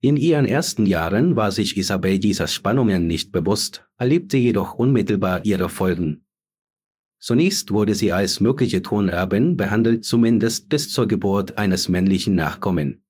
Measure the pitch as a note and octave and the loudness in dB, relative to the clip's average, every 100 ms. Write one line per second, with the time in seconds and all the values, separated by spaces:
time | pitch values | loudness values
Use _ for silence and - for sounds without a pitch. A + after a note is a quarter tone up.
0 | - C#3+ D3+ D3+ C3+ C3 - - G2+ F2 | 2 2 2 2 2 0 -2 0 0 2
1 | E2 G2 D#3+ C#3+ G#2 G2 G2+ - F#2 G2 | 0 0 2 2 0 0 -2 -2 -2 -2
2 | F#2+ F#2+ G2+ F#2+ D#2 - G2 B2 A#2 F#2 | 0 0 0 -2 -4 -4 -2 0 2 0
3 | E2+ E2 - F#2 E2 G#2 - - _ _ | 0 -2 -4 -4 -2 -2 -4 -10 _ _
4 | B2 D#3+ - C#3 A#2+ G2 F#2+ - B2 B2+ | 0 0 0 0 2 0 -2 -2 2 2
5 | G2+ G2+ F#2+ F2+ F#2 F#2+ F2 - F#2 E2+ | 2 0 0 -2 -2 -2 -2 -2 -2 0
6 | E2 D2+ _ _ _ _ _ _ _ _ | -2 -4 _ _ _ _ _ _ _ _
7 | _ _ - A#2 F3 G3 - G2+ G#2 G2+ | _ _ -2 2 2 0 -2 0 0 0
8 | A2 F2+ G2 - G#2 C3+ B2+ F#2+ F#2 G#2 | 0 0 -2 0 0 2 0 -2 -2 0
9 | G2 F2 F#2 G2 D3 F3 G2 G#2 A2+ A2+ | 0 0 0 2 2 0 0 2 2 0
10 | A2+ A#2 A#2 A2+ A2 A2 - D3+ - - | 0 2 2 2 0 -2 -4 -4 -2 -2
11 | G#2+ G#2 G2+ G2 G2 - G#2 F#2 - F2+ | 0 0 0 0 -2 -2 0 0 0 0
12 | F#2+ F#2+ G2 F#2 D2+ - - F2 D2 C2 | 2 2 0 0 0 -4 -2 -2 -2 -6
13 | _ | _